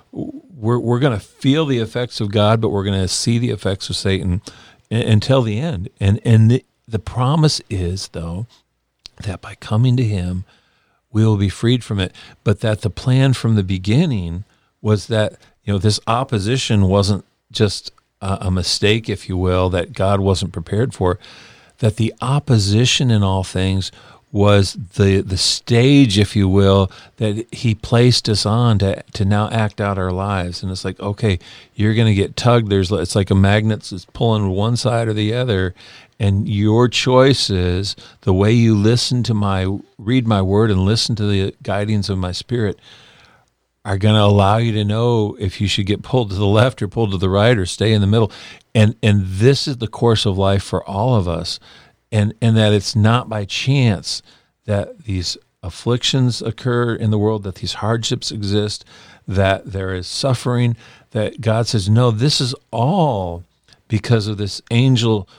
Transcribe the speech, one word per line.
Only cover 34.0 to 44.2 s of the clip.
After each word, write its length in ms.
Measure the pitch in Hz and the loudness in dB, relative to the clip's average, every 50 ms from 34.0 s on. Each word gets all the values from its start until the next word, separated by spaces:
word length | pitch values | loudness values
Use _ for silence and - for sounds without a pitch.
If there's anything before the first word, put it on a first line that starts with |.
| - | -14
pulling 440 | _ _ - 120 117 110 107 104 95 | _ _ -2 0 0 2 0 0 -2
one 260 | 92 95 104 117 120 | -2 -2 -2 -2 -2
side 320 | 113 - - 117 117 117 110 | -2 -2 -2 -2 0 -2 -2
or 60 | 107 | -2
the 200 | 107 107 107 113 | -2 -2 -2 -2
other. 400 | 123 127 127 104 92 92 90 - - - - - - - _ _ _ | -2 -2 0 0 0 0 -2 -4 -8 -16 -20 -20 -20 -20 _ _ _
And 280 | 113 101 98 98 - 110 | 0 0 0 0 0 -2
your 420 | 107 101 104 107 107 117 123 123 | -2 0 2 2 4 4 2 2
choices, 1080 | - - - 127 127 127 131 131 131 - - - 101 90 90 90 87 92 98 98 - - - - - _ | 0 -2 0 4 4 6 6 6 4 2 0 -2 -2 0 0 0 -2 -2 -4 -6 -10 -12 -16 -20 -20 _
the 120 | _ 101 92 | _ 0 2
way 180 | 92 101 107 | 2 4 4
you 240 | 120 120 117 113 110 | 4 4 4 4 4
listen 480 | 101 101 110 123 120 - - 127 123 113 | 4 4 2 2 2 0 -2 -2 -2 -2
to 100 | 113 110 | -2 -2
my, 320 | 104 104 101 95 95 92 92 101 98 - _ _ - | -2 -2 -2 -2 -2 -2 -4 -4 -6 -10 _ _ -12
read 300 | 98 104 127 131 120 113 | -6 -2 0 0 2 2
my 140 | 110 98 | 0 0
word 300 | 92 92 98 104 113 110 | 2 2 2 2 2 2
and 140 | 98 92 95 | 2 2 2
listen 300 | 98 113 120 - - 117 | 2 0 0 -2 -4 -4
to 100 | 104 104 | -4 -2
the 300 | 104 101 98 95 101 - _ - | -2 0 -2 -2 -4 -6 _ -8
guidings 460 | - 95 101 104 104 110 104 92 104 | -6 -4 -4 -2 -2 -2 -2 -2 -2
of 80 | 98 92 | -4 -4
my 160 | 92 90 87 | -4 -6 -6
spirit, 440 | - - - 123 120 110 98 87 - _ - - - - - _ _ _ _ _ _ _ _ _ _ _ _ _ _ _ | -8 -8 -6 -4 -2 -2 -4 -4 -8 _ -20 -20 -20 -20 -20 _ _ _ _ _ _ _ _ _ _ _ _ _ _ _
are 120 | - 98 98 | -6 -4 0
gonna 220 | 104 107 107 | 2 4 4
allow 380 | 107 | 6